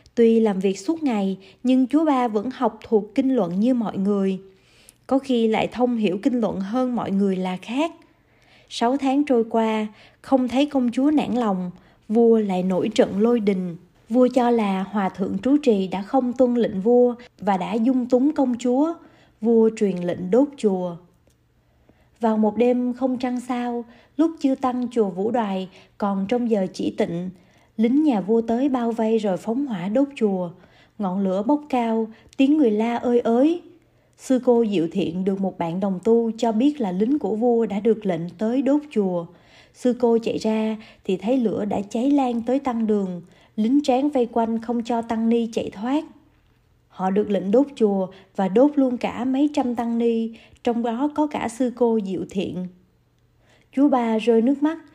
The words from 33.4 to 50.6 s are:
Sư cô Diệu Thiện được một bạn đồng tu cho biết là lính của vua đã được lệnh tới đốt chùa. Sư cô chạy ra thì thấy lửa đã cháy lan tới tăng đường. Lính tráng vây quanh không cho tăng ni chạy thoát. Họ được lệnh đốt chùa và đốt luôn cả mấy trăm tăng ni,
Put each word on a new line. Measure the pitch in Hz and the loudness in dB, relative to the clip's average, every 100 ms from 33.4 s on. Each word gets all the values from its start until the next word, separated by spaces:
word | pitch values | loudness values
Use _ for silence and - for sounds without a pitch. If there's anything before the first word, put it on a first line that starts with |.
| 302 349 - - _ _ _ _ | 2 0 -8 -20 _ _ _ _
Sư | - 254 | -2 0
cô | 254 233 226 | 4 2 4
Diệu | 185 165 | 0 0
Thiện | 190 160 180 | -2 -4 -2
được | 190 190 | -4 -2
một | 190 - | -4 -4
bạn | 170 180 | -6 -2
đồng | 202 180 | -2 -2
tu | 226 233 226 | 2 2 2
cho | 220 233 | -2 -2
biết | 214 285 294 | 2 2 0
là | 202 | -4
lính | 180 220 294 | 0 0 0
của | 185 214 | -2 0
vua | 247 233 220 | 2 2 0
đã | 202 | 0
được | 220 220 196 | 0 0 0
lệnh | 165 170 - | -4 -6 -6
tới | 220 262 | -4 -2
đốt | 262 294 294 | 0 0 0
chùa. | 220 190 175 170 - _ - - | -2 -2 -2 -8 -16 _ -20 -20
Sư | _ 254 240 | _ -2 0
cô | 240 233 | 2 2
chạy | 233 - | 0 -4
ra | 220 220 220 214 - - | -2 -2 -2 -6 -12 -16
thì | - 185 | -6 -4
thấy | 202 269 | 0 0
lửa | 220 160 | 0 -2
đã | 208 214 202 | -4 -4 -4
cháy | 233 269 | -2 0
lan | 285 254 233 | 2 2 -2
tới | 233 269 | -2 -2
tăng | 277 233 220 | -2 -2 0
đường. | 208 185 175 - - _ - | 0 -2 -8 -14 -20 _ -4
Lính | 220 285 | 2 2
tráng | 285 254 294 | 2 0 2
vây | 277 233 | 0 0
quanh | 240 226 226 | 0 -2 -4
không | 226 240 | -4 -6
cho | 226 233 | -2 -4
tăng | 233 226 226 | -4 -2 0
ni | 233 226 | 0 0
chạy | 214 151 | -4 -8
thoát. | 190 233 294 330 - _ _ _ _ _ _ _ | -8 -4 -4 -4 -18 _ _ _ _ _ _ _
Họ | - 185 | -6 -2
được | 196 208 | 0 0
lệnh | 196 185 | -2 2
đốt | 240 277 - | 2 2 2
chùa | 214 196 185 - - - | 0 2 -2 -8 -14 -2
và | 185 | 2
đốt | 208 294 | 4 4
luôn | 294 262 240 | 4 0 0
cả | 196 185 | -4 -4
mấy | 254 262 294 | -2 0 0
trăm | 294 247 | 0 -2
tăng | 240 233 233 | -2 -2 0
ni, | 233 226 226 226 - _ | 2 0 -2 -8 -20 _